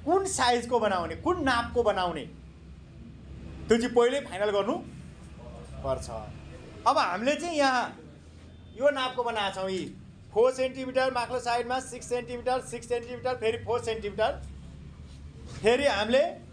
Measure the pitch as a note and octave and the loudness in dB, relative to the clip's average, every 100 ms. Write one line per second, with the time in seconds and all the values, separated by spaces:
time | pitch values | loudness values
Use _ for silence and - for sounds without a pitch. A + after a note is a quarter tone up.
0 | C#4 F#4 F#4+ - B3 A#3+ A#3 B3 G#3+ F#3 | 6 4 4 2 4 4 4 2 4 2
1 | E3 E3 D4+ F4+ C4+ A#3+ A#3 B3 G#3+ G3 | 0 -2 0 2 2 2 2 2 4 4
2 | F3+ D#3+ A#2 - - - - - - - | 2 -2 -8 -14 -18 -18 -18 -18 -18 -18
3 | - - - - - - - A#3 B3 A#3+ | -18 -16 -16 -14 -12 -12 4 4 6 6
4 | A#3+ C#4 - F3+ G#3 G3+ G3 E4+ - - | 6 4 -2 -2 2 2 2 -2 -6 -14
5 | - - - - - - - C3+ C3+ B2+ | -16 -16 -18 -16 -14 -14 -12 -8 -2 -2
6 | - A2 G#2+ - - - - - A#3 D4 | -4 -10 -10 -12 -14 -14 -16 0 2 4
7 | G#3+ F3+ A#3+ D4 F4 D#4 C4+ B3+ F#3+ - | 2 2 0 0 -2 2 2 2 -2 -8
8 | - - - - - - - G#3 C#4 C#4 | -18 -20 -20 -20 -20 -20 -18 2 2 4
9 | B3+ B3+ A#3 A3 G3 F#3+ F#3+ F#3+ D3 - | -2 -2 -2 0 -2 -2 -2 -2 -4 -10
10 | - - - G#3 B3+ B3+ C4 C4 B3+ C4 | -18 -18 -4 4 4 4 -2 -2 -2 2
11 | C4 B3 A#3 B3 A#3+ A#3+ A#3+ B3+ C4 B3 | 2 2 -2 -2 0 0 0 -2 -4 -12
12 | - B3 A#3+ A#3+ A#3+ B3+ B3+ A#3+ - A#3+ | -4 -4 -4 -4 0 -2 -2 -10 -4 -4
13 | A#3 B3 B3+ B3 A3 A3+ - A#3+ A#3+ A3 | -4 -6 -4 0 0 0 0 -2 0 -4
14 | G3+ G3 A3 C#4+ - - - - - - | -4 0 0 0 -8 -14 -14 -14 -16 -16
15 | - - - - - - G#3 B3 C#4 G3+ | -16 -14 -16 -14 -14 0 4 4 4 2
16 | G#3+ B3+ E4+ - - | 4 4 4 0 -14